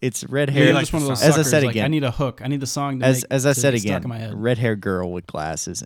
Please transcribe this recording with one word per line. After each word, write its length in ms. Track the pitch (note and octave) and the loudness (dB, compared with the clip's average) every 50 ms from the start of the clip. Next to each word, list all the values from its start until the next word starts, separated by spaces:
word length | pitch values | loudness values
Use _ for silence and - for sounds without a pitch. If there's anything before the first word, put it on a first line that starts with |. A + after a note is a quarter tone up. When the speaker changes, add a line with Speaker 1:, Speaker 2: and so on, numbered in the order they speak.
Speaker 1:
it's 220 | - B2+ - - - | -4 -4 -4 -6 -8
red 240 | B2 B2+ C#3 D3 C3+ | -4 -2 -2 0 2
Speaker 2:
Yeah, 60 | C#3 | 4
Speaker 1:
hair. 120 | C#3 D3+ | 6 6
Speaker 2:
you 60 | - - | 6 6
like 80 | - - | 4 2
Speaker 3:
just 100 | - - | 0 -2
one 80 | D#3+ | -2
of 60 | C#3+ | -2
Speaker 2:
the 40 | C#3 | -2
Speaker 3:
those 80 | C3 A#2+ | 0 4
Speaker 2:
song. 80 | - D3+ | 4 6
Speaker 1:
As 40 | D3 | 6
I 40 | |
Speaker 3:
suckers, 120 | C#3 D3+ C#3 | 4 4 2
Speaker 1:
said 120 | D#3 D3+ C#3 | 2 2 2
Speaker 3:
like, 80 | B2 | 2
Speaker 1:
again, 140 | A#2+ A2 G#2 | 2 0 0
Speaker 3:
I 20 | C#3+ | 0
need 140 | D#3 D#3 C#3 | 0 0 0
a 60 | B2+ | -2
hook. 300 | A#2 - C#3+ B2+ - - G#2+ | -2 -2 -2 -4 -4 -6 -6
I 40 | |
need 120 | C3 D3 C#3 | -6 -4 -4
the 60 | C3+ | -4
song 320 | B2 - C#3+ C#3+ C#3 C3+ B2+ | -6 -4 -4 -4 -4 -2 0
to 60 | B2+ | 2
Speaker 1:
as, 180 | C3 C3 B2 B2 | 2 2 2 0
Speaker 3:
make, 80 | - | -2
Speaker 1:
as 140 | C3+ C3+ B2+ | -2 0 2
I 80 | C#3+ C3+ | 2 2
Speaker 3:
to 60 | - | 2
Speaker 1:
said 120 | C#3 C#3 | 2 2
Speaker 3:
be 80 | B2 A#2 | 2 0
stuck 100 | G2 G#2 | 0 -2
Speaker 1:
again, 140 | G2 F2+ E2 | -2 -4 -4
Speaker 3:
in 60 | B2 | -6
my 80 | A#2 A2+ | -8 -8
head. 140 | A2+ G#2+ G2+ | -8 -8 -6
Speaker 1:
red 240 | G#2 A2 A#2+ B2+ | -4 -2 -2 0
hair 180 | A2+ B2 A2+ A2 | 0 0 0 -2
girl 340 | G2+ - G2+ F#2+ F2+ F2+ F2+ | -2 -2 -2 -2 -2 -2 -4
with 160 | F2+ F2+ F2 | -6 -8 -10
glasses, 560 | - - D2+ D2+ D#2 D#2+ D2+ - - F2 - - | -8 -8 -6 -6 -6 -6 -8 -8 -10 -10 -10 -10